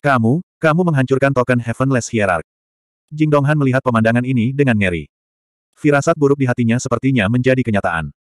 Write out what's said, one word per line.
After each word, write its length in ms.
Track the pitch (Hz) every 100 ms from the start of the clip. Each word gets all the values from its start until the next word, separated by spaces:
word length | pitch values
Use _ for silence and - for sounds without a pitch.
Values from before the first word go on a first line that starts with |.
"Kamu, 400 | 147 131 113 151 - _
kamu 240 | 160 156
menghancurkan 480 | 180 143 127 135 139
token 320 | 139 120 123
Heavenless 480 | 117 113 131 131 -
Hierarch." 360 | 117 101 87 - _ _ _ _ _ _
Jing 160 | 151 156
Donghan 240 | 147 139
melihat 320 | 151 139 127 131
pemandangan 400 | 113 110 120 123
ini 240 | 131 110
dengan 240 | 135 139 110
ngeri. 300 | 98 85 73 _ _ _ _ _ _ _
Firasat 400 | 151 143 139 165
buruk 240 | 143 143
di 80 | 131
hatinya 320 | 123 117 120
sepertinya 480 | - 117 127 131 98
menjadi 320 | 123 127 131
kenyataan. 480 | 120 101 92 82 76 -